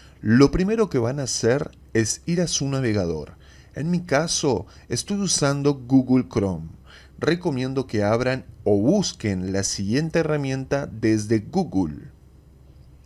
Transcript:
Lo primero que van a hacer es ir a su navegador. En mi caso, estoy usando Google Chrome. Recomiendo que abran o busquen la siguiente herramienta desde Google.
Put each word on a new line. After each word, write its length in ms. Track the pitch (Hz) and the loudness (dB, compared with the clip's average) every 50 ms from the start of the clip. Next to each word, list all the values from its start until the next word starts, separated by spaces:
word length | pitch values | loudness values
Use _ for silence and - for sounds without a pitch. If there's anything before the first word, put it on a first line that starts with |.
| - - - - | -20 -20 -20 -8
Lo 300 | - 104 113 127 139 139 | 0 4 6 8 8 6
primero 400 | - 165 185 196 220 226 214 175 | 6 2 0 0 2 0 0 0
que 80 | - 127 | 0 0
van 220 | 113 117 135 147 | 0 0 -2 -4
a 60 | 135 | -4
hacer 440 | 117 - - - 110 127 147 - - - - - - - | -4 -4 0 2 2 2 2 0 -6 -10 -18 -20 -2 0
es 300 | 110 113 - - - - | 0 0 0 -2 -6 -4
ir 160 | - 170 175 | -2 -2 0
a 60 | 175 160 | 0 -2
su 200 | - - 143 139 | -2 -2 -2 -2
navegador. 680 | 139 135 131 113 107 104 90 85 82 78 71 - - - - - - - - - - | -2 0 0 0 0 0 0 -2 -4 -6 -8 -12 -16 -20 -20 -20 -20 -20 -20 -16 -10
En 160 | - 143 170 | -8 -4 -2
mi 80 | 180 175 | -2 -2
caso, 680 | 175 - - 139 165 165 - - - 147 117 87 - - - - - - | 0 0 0 0 0 0 -2 -2 0 0 0 0 -2 -8 -16 -20 -10 -6
estoy 300 | - 120 - - 202 202 | -6 -6 -4 -4 -4 -4
usando 560 | 202 180 - - 147 139 139 143 139 143 143 | -2 -2 0 0 2 0 0 2 0 0 0
Google 520 | 131 120 120 131 131 127 120 127 127 120 123 | 0 -2 2 4 4 4 4 2 2 2 0
Chrome. 420 | - 107 98 95 90 78 80 80 - - - - - - - - - - | -2 0 0 0 -2 -4 -8 -12 -14 -18 -20 -20 -20 -20 -20 -20 -10 -4
Recomiendo 680 | - 135 170 175 175 175 139 123 127 131 135 135 127 | -2 -2 -2 0 -2 -4 -2 -2 -4 -2 -2 -4 -4
que 180 | - - 107 101 | -2 -2 0 2
abran 440 | 101 113 117 123 127 131 131 - - - - - | 2 2 2 0 0 -2 -4 -6 -12 -20 -6 0
o 180 | 104 104 101 | 2 2 4
busquen 720 | 104 135 196 214 180 - - - - 107 98 92 92 95 95 | 4 4 2 2 0 -2 -4 -4 -4 -2 -2 -2 -2 -2 -2
la 80 | 98 | -2
siguiente 600 | 98 - - - 98 98 113 143 160 160 156 170 | -2 -2 -4 -4 -4 -2 -2 -2 -2 0 -2 -2
herramienta 680 | 160 156 151 147 139 135 135 135 131 - 139 139 147 - | 0 0 -2 -2 -2 -4 -4 -6 -4 -4 -4 -4 -4 -6
desde 540 | 98 110 110 110 110 107 107 107 117 110 | -6 -2 2 2 2 2 2 0 0 0
Google. 680 | 107 - - 175 180 - - 95 90 78 71 - - - - - - - - - - - - - - - - - - - - - - | 0 -2 -2 -2 -2 0 0 -2 -2 -2 -4 -8 -14 -18 -20 -20 -20 -20 -20 -20 -20 -20 -20 -20 -20 -20 -20 -20 -20 -20 -20 -20 -20